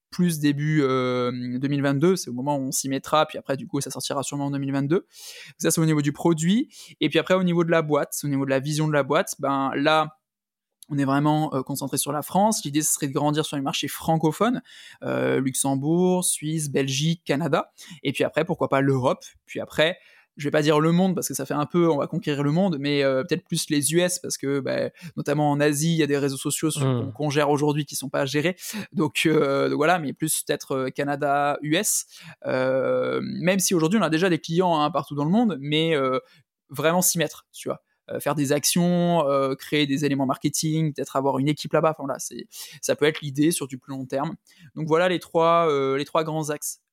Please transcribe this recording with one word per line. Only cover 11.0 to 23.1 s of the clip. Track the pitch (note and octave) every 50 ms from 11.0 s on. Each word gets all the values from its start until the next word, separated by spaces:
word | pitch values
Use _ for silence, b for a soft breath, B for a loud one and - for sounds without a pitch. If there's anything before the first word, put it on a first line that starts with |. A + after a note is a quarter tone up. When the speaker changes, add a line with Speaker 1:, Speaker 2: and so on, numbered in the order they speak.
| C#3
Speaker 1:
vraiment, | C3 C#3 C#3+ D3 D3+ D3+ D#3 D#3 - -
euh, | C3+ C3
concentré | - C#3 C3 C#3+ C3+ - C3+
sur | - C#3+
la | C#3 D3+
France. | C#3 - - F3+ G3+ A3 A3 - -
L'idée, | D3 C#3 D3+ D3+
ce | - -
serait | - D#3 C#3
de | C3+
grandir | D3 C#3+ D3+ D3 D3+ D3+
sur | - - C#3+
les | C3+
marchés | C#3 - - - C#3
francophones, | - - - - D#3+ D#3+ D#3+ D#3+ D3+ - G3+ A#3 B3 - B B B B B B B B
euh, | - C3 C3 B2+ B2+ C3 C3 C3
Luxembourg, | C3 C3+ C3 - - C#3 C3+ C3+ C#3 D3+ E3 F3 F#3 F#3 F#3 F3+ F3+
Suisse, | - - - - D3+ D#3+ E3 D3+ D3
Belgique, | C3 C#3 C#3 C#3 C3+ C3+ D3 E3 E3+ E3+ -
Canada. | - D3 C#3 E3+ C#3 D3 F#3 - - B B B B F3+ D3 B
Et | C#3+
puis | C3 - -
après, | A#2+ - D3 D#3+
pourquoi | F3 E3 - C3+ C3+
pas | - C3+
l'Europe. | C#3 C#3 C3+ C3 B2 C#3 F#3 - - - - _ _ -
Puis | - B2
après, | G2+ - - - D3+ E3 F#3 b b b b b b b _
je | - C#3+
vais | C#3+
pas | C#3+ D#3 D#3
dire | D3+ D#3 D3+
le | D#3 E3
monde | E3+ F3 F#3+ F#3+ F3
parce | C#3+ - -
que | C#3
ça | - C3+
fait | - C#3+
un | D3 D3 -
peu, | - F3 E3+ E3
on | D#3 C#3
va | C#3+ F3
conquérir | - - - D3+ D3 C3+
le | C#3+ D3
monde, | D3 F3 G3 G3 E3 C3+
mais, | C#3 C#3+ D3 C#3+ C#3
euh, | C3+